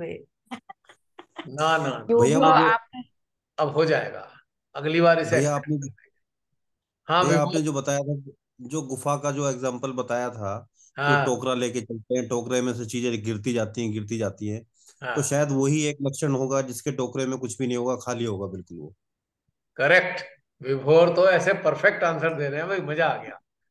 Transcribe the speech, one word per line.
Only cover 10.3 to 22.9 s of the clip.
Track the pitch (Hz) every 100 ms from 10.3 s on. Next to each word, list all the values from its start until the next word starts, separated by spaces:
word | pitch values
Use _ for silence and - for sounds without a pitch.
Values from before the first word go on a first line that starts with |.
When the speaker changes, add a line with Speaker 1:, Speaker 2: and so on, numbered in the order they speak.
Speaker 4:
था | 113 101 107 - _ _ -
कि |
Speaker 2:
हाँ। | 143 143
Speaker 4:
टोकरा | 131 120 127
लेके | 127 120 120
चलते | 107 113 -
हैं, | 127 110
टोकरे | 120 113 127
में | 127
से | 117 110
चीजें | 123 123 113
गिरती | 107 107 110
जाती | 117 107 113
हैं, | 113
गिरती | 107 104 113
जाती | 101 - 104
हैं, | 110 113 _ _ _
Speaker 2:
हाँ। | 127 123
Speaker 4:
तो |
शायद | 143 143 147
वही | 135 135 156
एक | 151 143
लक्षण | 139 139 151
होगा | 131 131 135
जिसके | 131 113 151
टोकरे | 127 123 135 131
में | 127
कुछ | 123 -
भी | 127
नहीं | 120
होगा, | 123 123
खाली | 123 117
होगा | 117 95 98
बिल्कुल | 92 90 87
वो। | 76 - _ _ _ _ _ _ _ -
Speaker 2:
करेक्ट। | 139 180 180 180 - - _ _
विभोर | 127 135 127 160 175
तो | 170 190
ऐसे | 175 170
परफेक्ट | 190 160 147 202 -
आंसर | 170 160 160
दे | 160 143
रहे | 147
हैं | 175
भाई, | 190
मजा | 147